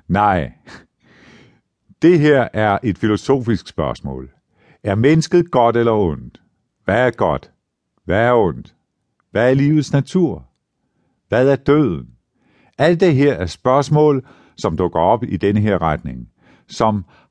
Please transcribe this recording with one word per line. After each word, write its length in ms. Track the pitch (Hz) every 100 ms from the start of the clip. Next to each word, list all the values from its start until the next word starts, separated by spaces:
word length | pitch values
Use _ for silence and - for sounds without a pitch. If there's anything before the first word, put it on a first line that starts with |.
| -
Nej. 440 | 95 104 92 64 - - - _ _ _ _ - - _ _ _ _ _ -
Det 180 | 165 175
her 280 | 151 139 -
er 260 | 107 107 98
et 160 | 117 90
filosofisk 680 | 110 104 - 135 117 101 -
spørgsmål. 640 | - 69 62 69 65 65 _ _ _ _ _
Er 100 | 101
mennesket 560 | 104 135 160 - 175 170
godt 260 | 127 117 117
eller 160 | 117
ondt? 480 | 107 90 71 60 - _ _ _ _
Hvad 220 | - 107 127
er 40 |
godt? 400 | - 92 67 - _ _ _ _ _
Hvad 220 | 90 95 120
er 80 |
ondt? 400 | 120 92 62 - _ _ _ _ _ _
Hvad 200 | 101 123
er 40 |
livets 380 | 135 143 151 135
natur? 560 | 139 139 185 156 78 - _ _ _ _ _ _ _ -
Hvad 200 | 110 135
er 80 | 135
døden? 520 | 139 151 127 73 58 _ _ _ _ _ _ -
Alt 220 | 156 170
det 140 | 185
her 180 | 131 143
er 140 | 87 87
spørgsmål, 800 | - 127 135 139 151 151 135 - _ _ -
som 200 | 101 80
dukker 240 | 90 82
op 240 | 90 110
i 120 | - 90
denne 240 | 98 104
her 220 | 104 92
retning, 460 | 82 73 67 62 58 _ _ _ -
som 360 | - 110 104 - _ _